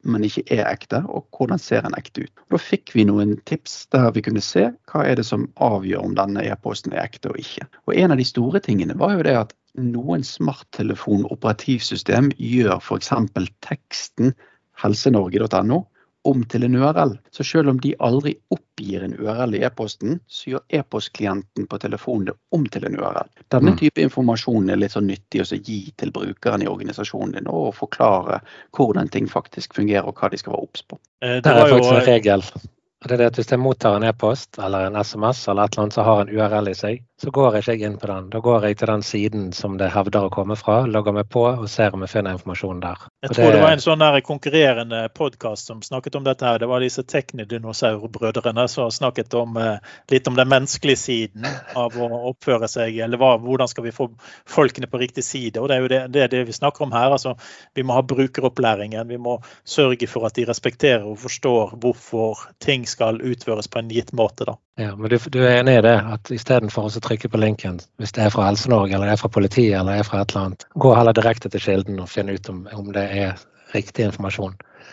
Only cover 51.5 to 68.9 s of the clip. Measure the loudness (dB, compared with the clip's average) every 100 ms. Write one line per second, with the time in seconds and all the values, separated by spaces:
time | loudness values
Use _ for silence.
51.5 | -10 -8 -4 -4 -4 -6 -4 -6 -6 0
52.5 | 0 0 -2 -4 -4 -4 2 4 4 2
53.5 | -2 -2 -4 -10 -6 -8 -8 -20 -20 -4
54.5 | 2 2 2 -8 -4 -6 -6 -8 -8 -6
55.5 | -4 0 0 2 0 0 0 2 0 -4
56.5 | -2 -2 -2 -2 0 2 2 -2 -10 -14
57.5 | -20 -12 -6 0 0 0 0 -2 0 -2
58.5 | 0 0 0 -4 -8 -8 -8 -6 -6 -8
59.5 | -20 -4 2 2 2 -4 -4 -4 -2 -4
60.5 | -2 -4 0 2 2 0 -10 -10 -4 0
61.5 | 2 0 -2 -2 -2 -4 -4 -2 -4 -12
62.5 | _ -2 -2 -2 -2 -2 -2 -4 -6 -4
63.5 | -6 -6 -8 -4 -4 -4 0 -2 -2 -8
64.5 | -8 _ -10 -8 -6 0 0 0 2 4
65.5 | 6 6 6 8 6 2 -6 -8 -6 0
66.5 | 2 2 -4 -4 -6 -4 -4 -2 0 2
67.5 | 0 -6 -10 -12 -12 -8 0 2 4 2
68.5 | 2 2 2 4